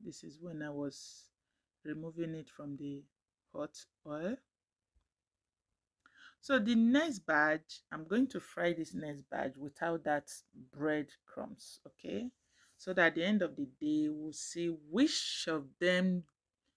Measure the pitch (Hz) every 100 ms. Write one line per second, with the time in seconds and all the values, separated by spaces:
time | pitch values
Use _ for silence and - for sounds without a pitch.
0 | - - 165 147 175 156 151 143 143 -
1 | - - - _ _ _ _ _ 156 156
2 | 165 165 165 160 151 - 147 139 143 139
3 | - _ _ _ _ - 196 - - _
4 | 151 147 175 262 _ _ _ _ _ _
5 | _ _ _ _ _ _ _ _ _ _
6 | _ - - - - 269 214 233 226 269
7 | 330 214 - 151 151 160 - - - 156
8 | 160 208 262 180 - - 175 170 160 175
9 | 151 143 139 143 143 131 143 - 165 165
10 | 151 147 - - - - 127 139 151 151
11 | 143 - - - - - - - - -
12 | - 196 247 - _ _ - - - 185
13 | 165 170 180 214 170 - 139 - 151 151
14 | 151 151 156 147 - 170 170 160 147 175
15 | 302 - - - - 160 139 - 175 180
16 | 185 180 - _ _ _ _